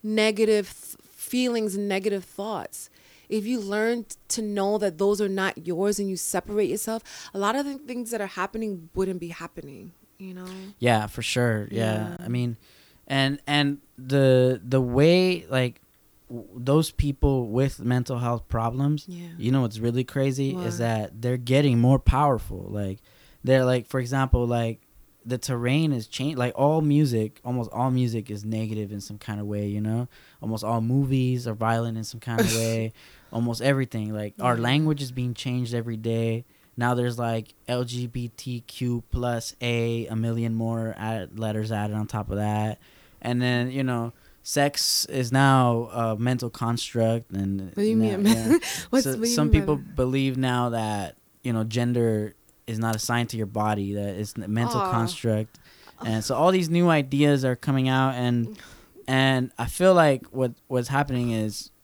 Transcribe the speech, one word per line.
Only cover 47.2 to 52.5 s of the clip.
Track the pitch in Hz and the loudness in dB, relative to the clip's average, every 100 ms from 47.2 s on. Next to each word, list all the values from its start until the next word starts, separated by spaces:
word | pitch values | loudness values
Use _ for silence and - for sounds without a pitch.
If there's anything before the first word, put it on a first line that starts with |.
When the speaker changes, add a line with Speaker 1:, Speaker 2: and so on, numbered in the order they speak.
| 117 | -4
Speaker 2:
And | 98 98 98 | -4 -2 -2
Speaker 1:
What | 95 - | -6 -2
do | |
you | 214 220 | 2 4
Speaker 2:
now, | 220 196 | 2 4
Speaker 1:
mean? | 202 | 4
<laughs> | |
Speaker 2:
yeah. | 226 226 339 - - - | 4 4 2 2 -8 0
Speaker 1:
What's, | 254 | 0
Speaker 2:
So | 135 | 2
Speaker 1:
what | 131 | -2
do | 233 | -2
you | 240 | 2
Speaker 2:
some | 151 | 6
Speaker 1:
mean | |
by | 156 | 4
Speaker 2:
people | 151 147 | 4 -2
Speaker 1:
that? | 135 | -2
Speaker 2:
believe | - 127 135 135 127 | -2 0 2 0 0
now | 131 123 123 | 0 0 0
that, | 117 110 104 90 - _ _ | -2 -2 -4 -6 -12 _ _
you | 127 | -4
know, | 113 | -2
gender | 110 113 120 123 117 107 104 _ _ | -2 -2 0 2 2 0 -4 _ _